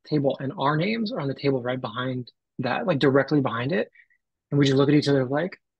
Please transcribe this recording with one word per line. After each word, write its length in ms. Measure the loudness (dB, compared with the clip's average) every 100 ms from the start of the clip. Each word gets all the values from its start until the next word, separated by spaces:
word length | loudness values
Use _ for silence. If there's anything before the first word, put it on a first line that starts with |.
the 120 | -4 0
table, 220 | 0 -2
and 140 | -6 -4
our 200 | 0 0
names 340 | 0 -2 -4
are 80 | -4
on 80 | -6
the 60 |
table 280 | -2 -2 0
right 200 | -2 -4
behind 500 | -6 -6 -6 -6 -8 _ _ -8
that, 260 | -4 -2 -2
like, 140 | 2
directly 420 | 4 4 4 2
behind 300 | 0 -2 -2
it. 180 | -2 -4 -10 _ _ _ _ _
And 80 | 2
we 60 | 4
just 120 | 4
look 120 | 4
at 60 | 4
each 120 | 4
other 180 | 2 2
like, 340 | -2 -4 -8 _ _